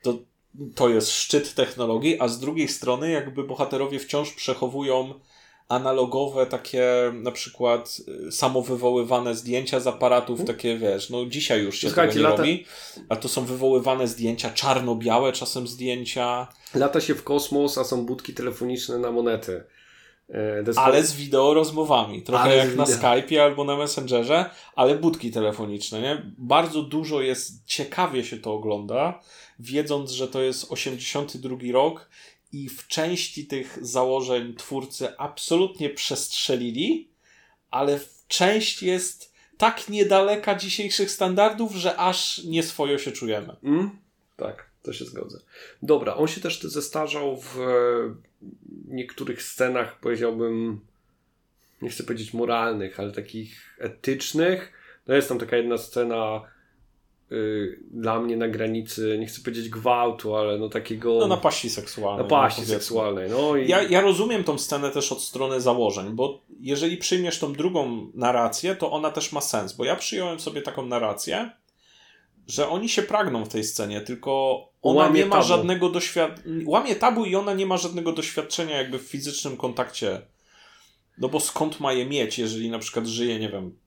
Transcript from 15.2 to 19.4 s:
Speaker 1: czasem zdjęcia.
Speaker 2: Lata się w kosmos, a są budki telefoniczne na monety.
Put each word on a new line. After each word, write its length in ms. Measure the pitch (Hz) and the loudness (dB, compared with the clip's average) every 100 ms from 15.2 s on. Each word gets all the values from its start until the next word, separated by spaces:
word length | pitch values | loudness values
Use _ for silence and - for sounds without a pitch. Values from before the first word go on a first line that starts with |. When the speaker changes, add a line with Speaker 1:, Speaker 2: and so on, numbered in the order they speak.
| 135 | 4
Speaker 1:
czasem 340 | 127 127 127 120 | 0 -4 -6 -6
zdjęcia. 800 | 123 127 123 120 135 123 123 123 - - 135 | -6 -6 -4 -6 -2 -2 -2 -6 -14 -6 0
Speaker 2:
Lata 260 | 139 156 | 2 2
się 140 | 151 143 | 0 -2
w 80 | |
kosmos, 540 | - 143 143 143 143 135 | 2 0 2 2 2 0
a 60 | |
są 220 | 127 123 120 | -2 -2 -2
budki 280 | 127 - | -6 -8
telefoniczne 640 | - 123 113 123 123 - 120 | -6 -6 -4 -4 -4 -4 -2
na 140 | 120 | 0
monety. 520 | 120 120 110 | 0 0 0